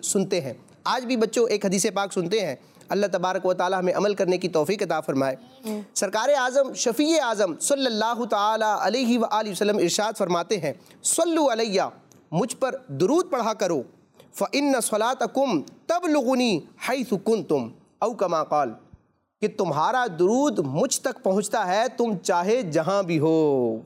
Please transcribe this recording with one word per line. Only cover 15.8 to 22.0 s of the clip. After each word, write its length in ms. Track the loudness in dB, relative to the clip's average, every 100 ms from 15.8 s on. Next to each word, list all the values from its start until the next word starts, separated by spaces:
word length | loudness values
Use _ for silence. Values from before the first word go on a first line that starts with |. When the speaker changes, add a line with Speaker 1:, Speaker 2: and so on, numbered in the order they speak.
| -4
Speaker 1:
تَبْلُغُنِی 720 | -2 2 2 2 2 2 0 -4 -10 -4
حَیْثُ 240 | -4 -2 -2 0
کنتم، 440 | -2 0 -2 -2 -10 _ _
او 140 | -4
کما 300 | -2 -2 0
قال"، 260 | 0 0 0 -4 -18 -20 _ _ _ _
کہ 60 | -4 -2
تمہارا 480 | -2 0 0 0 -2 2
درود 400 | 2 4 2 0
مجھ 420 | -2 -2 -2 -2
تک 220 | -6 -4
پہنچتا 440 | -2 -2 -2 -2 0
ہے 160 | 0 0
تم 200 | -2